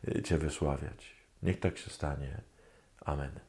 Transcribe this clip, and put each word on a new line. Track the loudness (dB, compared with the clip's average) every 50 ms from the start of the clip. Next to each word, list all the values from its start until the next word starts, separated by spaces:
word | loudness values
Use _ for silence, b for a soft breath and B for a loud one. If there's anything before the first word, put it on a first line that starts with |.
| -2
y, | 0 0 0
Cię | 2 4 4
wysławiać. | 4 4 2 2 2 2 2 2 2 -2 -6 -8 -10 -16 -20 -20 -20 -20 _ _ _ 2
Niech | 2 2 4
tak | 2 2 2
się | 0 -12 -12
stanie. | -8 -4 -2 -2 -2 -2 -4 -6 -6 -8 -10 B B B B B B B B B B B -4
Amen. | -2 -2 -2 -2 -4 -8 -12 -16